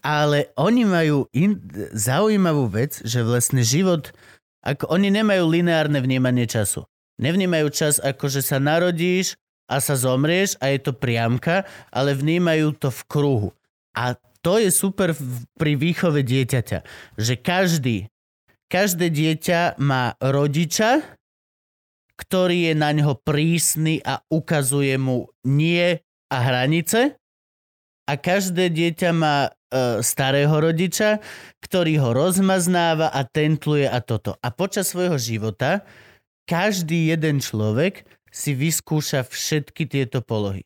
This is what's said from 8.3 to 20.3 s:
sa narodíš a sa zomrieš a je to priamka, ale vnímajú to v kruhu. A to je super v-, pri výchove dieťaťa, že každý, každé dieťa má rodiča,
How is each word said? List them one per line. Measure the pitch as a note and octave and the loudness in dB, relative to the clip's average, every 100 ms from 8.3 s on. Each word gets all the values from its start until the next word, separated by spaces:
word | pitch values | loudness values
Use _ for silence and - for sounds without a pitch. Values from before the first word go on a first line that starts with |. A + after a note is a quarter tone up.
| C3+ | -4
sa | C3+ C#3 | -2 0
narodíš | C#3 E3 F3+ E3+ F3 F3+ F3+ - _ _ _ | 0 2 0 0 0 0 -2 -6 _ _ _
a | C3 | -4
sa | - C#3 | -2 0
zomrieš | B2+ B2+ D3 F3 G3 - | 0 2 2 2 0 -2
a | C3+ | -2
je | C#3 | -2
to | C#3 | -4
priamka, | B2+ B2+ A#2 A#2 B2 - F3+ G3 - - | -4 -2 0 0 0 0 -2 -2 -14 -10
ale | - C#3 | -2 -2
vnímajú | C#3 D3 E3+ F3 D#3+ D#3 D3 | 0 0 0 2 2 0 -2
to | C#3+ | -6
v | - - | -6 -6
kruhu. | D3+ C#3+ B2+ G#2 - _ _ _ | -2 0 0 -2 -8 _ _ _
A | - A#2+ B2 _ _ | -4 -4 -4 _ _
to | E3+ G#3 | 0 2
je | G#3+ | 2
super | - G3 F#3+ F#3 | 0 -2 0 -2
v-, | D#3 C3+ B2 A#2+ | -2 -6 -8 -12
pri | _ D#3 | _ -2
výchove | D3 D#3+ F3 F3+ D3 | 0 0 0 0 0
dieťaťa, | C3 C3 B2+ C3 - F2 - - - - | 2 0 0 -2 -2 -6 -10 -20 -20 -8
že | A2 B2+ | -4 -4
každý, | - F3+ F#3+ E3 B2+ A2 G2 _ _ _ _ _ _ | -2 0 2 0 0 -2 -4 _ _ _ _ _ _
každé | F3 G#3 F3 F3 | -2 0 0 -2
dieťa | D3 D#3 D#3 - E3+ F3 - | 0 0 0 0 0 0 0
má | C#3 C3 B2 - | 0 0 0 -2
rodiča, | C3 | 0